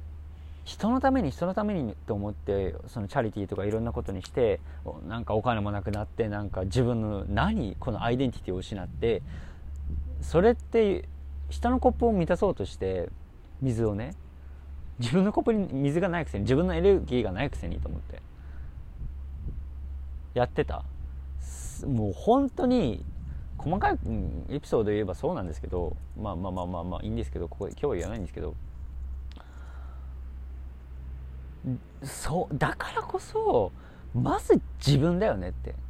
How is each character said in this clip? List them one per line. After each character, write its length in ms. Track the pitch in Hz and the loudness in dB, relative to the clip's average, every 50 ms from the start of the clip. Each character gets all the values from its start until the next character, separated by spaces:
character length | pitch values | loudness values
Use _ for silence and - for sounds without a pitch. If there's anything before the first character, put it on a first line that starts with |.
| - - - - - - - - - - - - - | -12 -12 -12 -12 -12 -14 -14 -14 -12 -14 -14 -12 -12
人 260 | - - - - 214 | -12 -6 0 2 4
の 100 | 247 262 | 4 6
た 100 | 285 269 | 6 6
め 120 | 262 262 | 6 6
に、 80 | 190 135 | 4 2
人 160 | - - 175 | 0 0 0
の 80 | 185 185 | 0 0
た 80 | 214 | 0
め 120 | 208 214 202 | 0 0 0
に 200 | 170 131 107 - - - | 0 0 -2 -4 -4 -4
と 80 | - 110 | -2 -2
思 160 | 101 101 104 | -2 -2 -2
っ 40 | 101 | -4
て、 400 | - - 104 98 98 95 87 82 - - - | -4 -2 0 2 2 2 0 -2 -6 -8 -8
そ 120 | - 117 | -6 -6
の 60 | 101 | -4
チ 100 | 95 - | -2 0
ャ 60 | 139 | 0
リ 100 | 117 107 | 0 0
テ 80 | - 107 | 0 -2
ィ 40 | 98 | -4
ー 20 | |
と 80 | - 101 | -2 -2
か 100 | 92 98 | -2 0
い 60 | 104 | 0
ろ 100 | 107 113 | 0 0
ん 40 | 117 | 0
な 80 | 117 | 0
こ 100 | - 120 | -2 -2
と 100 | 120 - | -4 -4
に 100 | 98 92 | -4 -6
し 60 | 90 - | -6 -2
て、 320 | - 143 120 107 92 80 - - - - - | 2 4 4 4 4 2 -2 -8 -12 -10 -10
お-、 140 | - - - - | -10 -10 -8 -8
な 120 | 82 110 117 | -6 -6 -6
ん 60 | 113 | -2
か 100 | - 104 | 0 0
お 80 | 110 | 2
金 180 | 101 123 113 107 | 2 2 2 2
も 100 | 101 104 | 2 0
な 120 | 104 101 | -2 -2
く 80 | 95 110 | -2 -2
な 120 | 101 104 | -2 -2
っ 40 | 107 | -2
て、 220 | - - - 113 104 | -4 -2 -2 0 0
な 140 | 101 104 | 0 -2
ん 80 | 104 98 | -4 -2
か 140 | - 98 95 | -2 -2 -2
自 180 | 98 - 127 | 2 4 4
分 180 | 123 120 120 113 | 4 4 4 2
の、 240 | 107 107 104 98 87 | 0 0 -2 -2 -2
何？ 500 | 73 98 107 143 202 226 208 120 98 90 - | 0 2 2 2 4 2 2 0 -2 -2 -4
こ 140 | - 104 | -4 -2
の 100 | 104 90 | -2 0
ア 80 | 110 120 | 2 2
イ 80 | 123 127 | 2 4
デ 80 | 139 | 2
ン 60 | 123 | 2
テ 60 | - - | 0 -2
ィ 40 | |
テ 80 | - - | -4 -2
ィ 40 | 90 | -2
を 40 | 92 | -2
失 240 | 92 - 107 95 | -2 -4 -6 -6
っ 60 | 90 - | -6 -6
て、 340 | - - 110 117 110 87 - - - - - - - - - - - - - - - - - - - - | -4 0 2 2 2 2 0 -4 -8 -8 -8 -10 -10 -10 -10 -10 -8 -6 -6 -4 -4 -4 -4 -4 -4 -4
そ 200 | - - - 165 | -2 2 4 6
れ 100 | 190 233 | 8 8
っ 40 | 247 | 6
て 540 | - - - - 226 220 202 185 - - - - - - - - - - - | 6 2 0 4 4 6 6 4 2 -2 -8 -12 -12 -10 -10 -8 -6 -6 -4
人 220 | - - - 240 | -2 2 2 4
の 100 | 254 254 | 4 6
コ 100 | - 254 | 6 6
ッ 20 | |
プ 140 | - - 240 | 6 6 4
を 60 | 233 | 6
満 140 | 220 185 165 | 6 6 4
た 100 | - 175 | 4 4
そ 140 | - 220 190 | 4 4 4
う 40 | 165 | 2
と 120 | - 98 | 2 -2
し 100 | - - | -4 -4
て、 320 | - 95 95 92 90 82 - - - - - - - - - - - | -2 0 0 0 0 -2 -2 -6 -10 -14 -16 -18 -18 -18 -14 -6 -2
水 240 | 131 131 113 113 113 | 0 0 2 4 2
を 80 | 107 101 | 2 2
ね、 200 | 98 117 143 - - - - - - - - - - - - - - - - - - | 0 -4 -6 -8 -10 -12 -16 -16 -14 -14 -14 -14 -14 -12 -12 -12 -10 -10 -8 -6 -4
自 140 | 120 117 | 0 2
分 120 | 143 190 185 | 4 6 6
の 80 | 214 | 4
コ 80 | - 302 | 4 4
ッ 40 | 285 | 4
プ 80 | 240 | 4
に 200 | 226 208 190 - | 4 4 2 0
水 280 | - 135 139 143 147 170 | 0 2 2 4 4 4
が 80 | 190 185 | 2 2
な 100 | 170 170 | 2 0
い 60 | 147 | -2
く 40 | - | -2
せ 80 | - 101 | -2 0
に、 40 | |
自 140 | 101 107 131 | 4 6 6
分 100 | 143 180 | 6 6
の 80 | 185 170 | 4 4
エ 80 | 165 | 6
ネ 120 | 180 202 196 | 8 8 8
ル 60 | - | 6
ギ 180 | - - 123 123 | 4 2 2 2
ー 20 | |
が 100 | 107 98 | 2 2
な 120 | 90 101 139 | 0 0 0
い 60 | 139 | 0
く 60 | - | -2
せ 120 | - - 85 | -2 -4 -4
に 100 | 82 - | -2 -2
と 80 | 71 80 | -4 -4
思 100 | 78 - | -4 -6
っ 20 | |
て、 220 | - - - - - - - - - - - - - - - - - - - - - - - - - - - - - - - - - - - - - - - - - - - - - - - | -8 -8 -10 -12 -12 -14 -14 -14 -12 -12 -10 -10 -10 -10 -10 -10 -12 -10 -10 -8 -8 -6 -6 -8 -8 -8 -8 -6 -6 -6 -6 -6 -6 -8 -8 -8 -8 -8 -8 -8 -8 -8 -8 -8 -8 -2 0
や 100 | 120 123 | 2 2
っ 40 | - | 2
て 160 | - 156 147 | 2 0 0
た。 200 | - - - - - - - - - - - - - - - | 0 0 -4 -6 -6 -8 -8 -8 -8 -8 -8 -8 -8 -6 -6
す-、 460 | - - - - - - - - - | -6 -8 -8 -8 -8 -8 -8 -6 -2
も 240 | - 131 113 107 101 | 0 2 2 2 0
う 20 | 90 | -2
本 360 | - - 208 240 277 277 254 | 0 4 6 6 6 6 2
当 160 | - - - | 2 2 2
に 380 | 247 254 247 175 120 95 - - - - - - - - - - - - - - | 4 4 4 4 2 0 -2 -4 -6 -8 -8 -6 -6 -8 -8 -8 -8 -6 -4 -2
細 140 | 143 180 208 | 0 2 2
か 120 | 381 415 | 4 2
い、 80 | 370 - - | 2 2 0
う 40 | - | -2
ん、 360 | 113 101 95 - - - - - | -2 0 -2 -2 -2 -4 -4 -4
エ 100 | 123 147 | -4 -4
ピ 80 | - - | -2 2
ソ 120 | - 123 | 4 4
ー 40 | 107 | 4
ド 60 | 104 | 4
で 20 | |
言 100 | 104 107 | 4 2
え 20 | 107 | 2
ば 100 | 92 90 | 0 -2
そ 180 | - - 160 | -2 0 0
う 20 | 180 | 0
な 60 | 131 | 0
ん 80 | 95 82 | -2 -4
で 60 | 76 | -4
す 60 | - | -6
け 80 | - - | -4 -2
ど、 280 | 90 90 85 80 - - - - - 98 | -2 0 0 0 -2 -4 -6 -8 -8 -6
ま 120 | 104 104 | -4 -4
あ 40 | 90 | -4
ま 140 | 85 95 95 | -4 -4 -2
あ 20 | |
ま 100 | 92 92 | -2 -2
あ 40 | 90 | -2
ま 120 | 90 90 82 | -2 -4 -4
あ 40 | 85 | -4
ま 140 | 90 87 78 | -4 -4 -4
あ、 20 | |
い 40 | - | -4
い 40 | 104 | -2
ん 60 | 110 | -2
で 80 | 117 107 | -2 -4
す 80 | - | -4
け 60 | - 92 | -4 -4
ど、 100 | 87 80 | -6 -6
こ 120 | - - | -6 -6
こ、 80 | 101 - | -6 -6
今 80 | - | -4
日 100 | - - | -2 -2
は 80 | 143 110 | 0 0
言 100 | 87 82 | 0 -2
わ 60 | 92 | -2
な 60 | 110 | -4
い 20 | 113 | -6
ん 40 | |
で 60 | 90 - | -6 -6
す 60 | - | -6
け 80 | 85 | -6
ど、 120 | 82 82 - - - - - - - - - - - - - - - - - - - - - - - - - - - - - - - - - - - - - - - - - - - - - - - - - - - - - - - - - - - - - - - 135 127 - - - - - | -6 -6 -6 -8 -10 -10 -10 -10 -10 -10 -8 -8 -6 -6 -8 -8 -8 -10 -12 -12 -14 -16 -14 -14 -12 -12 -12 -12 -10 -10 -10 -10 -10 -10 -10 -10 -10 -10 -10 -10 -10 -10 -10 -10 -12 -12 -12 -14 -14 -14 -12 -12 -10 -10 -10 -10 -10 -10 -12 -12 -12 -12 -12 -6 -2 -2 -2 -2 -4 -10 -14 -12
そ 460 | 135 135 - - - - 156 180 - - | -10 -10 -8 -6 -4 0 0 0 0 0
う、 60 | - 127 | 0 2
だ 160 | 151 - - | 2 2 0
か 180 | - - - | -2 -4 -4
ら 100 | - 453 | -2 -4
こ 160 | - - - 370 | -2 -2 -4 -4
そ、 540 | - - - 440 440 415 - 117 98 78 - - - - - - - - - | -4 -2 0 2 4 6 6 6 6 4 0 -6 -14 -16 -16 -14 -8 -2 0
ま 240 | 120 127 - 349 440 | 2 2 4 2 4
ず 220 | - - 381 - - - - - - | 6 8 6 6 6 0 -6 0 4
自 120 | 139 143 135 | 6 6 8
分 200 | 147 170 175 180 | 8 6 4 4
だ 80 | 214 | 4
よ 100 | 214 113 | 4 2
ね 120 | 95 92 90 | 2 -2 -4
っ 40 | |
て。 220 | - - - - - - - | -4 -6 -6 -6 -6 -8 -8